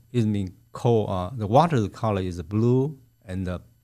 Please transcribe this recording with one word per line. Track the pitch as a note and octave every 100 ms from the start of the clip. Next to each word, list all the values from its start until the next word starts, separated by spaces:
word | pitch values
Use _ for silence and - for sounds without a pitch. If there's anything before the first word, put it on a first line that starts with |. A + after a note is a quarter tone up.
| _
it | B2 G#2+
mean | G#2 F#2+ - _
cold. | - B2 A#2 G#2
Uh, | F#2+ F2+ C3
the | G#2
water | A#2+ E3+ C#3+ G2+
color | - A2+ G2+
is | F#2 F2
blue | D#2+ G#2 A#2+ B2+ C#3 D3 _ _
and, | - F#2 F#2
uh, | F2 - _